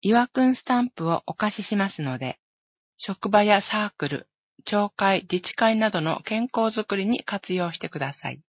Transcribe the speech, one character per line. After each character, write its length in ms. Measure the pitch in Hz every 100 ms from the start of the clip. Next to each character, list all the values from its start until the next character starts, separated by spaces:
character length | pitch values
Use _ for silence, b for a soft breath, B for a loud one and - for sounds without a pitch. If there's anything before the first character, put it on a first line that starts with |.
岩 260 | 196 233 247
く 160 | -
ん 120 | 254 254
ス 80 |
タ 180 | - 247
ン 80 | 247
プ 200 | - 165
を 140 | 165 -
お 80 |
貸 300 | - 208 -
し 60 | 196
し 60 | 208
ま 140 | 196
す 140 | -
の 160 | 143 127
で、 200 | 131 - _ _ _ _ _ _
職 320 | - 190 -
場 140 | 208
や 180 | 208 202
サ 260 | - 214 208
ー 20 | _
ク 100 | 143
ル、 220 | 143 - _ _ _ -
町 260 | 208 208
会、 320 | - 196 190
自 180 | 190 180
治 140 | - -
会 200 | 226 220
な 140 | 220
ど 100 | 196
の 220 | 160 -
健 260 | - 220 247
康 260 | - 226 220
づ 40 | 208
く 100 | 196
り 120 | 196
に 160 | 247
活 320 | - 202 - 185
用 180 | 175
し 60 | 160
て 100 | 170
く 80 | 151
だ 160 | 139
さ 160 | 147 139
い。 140 | 131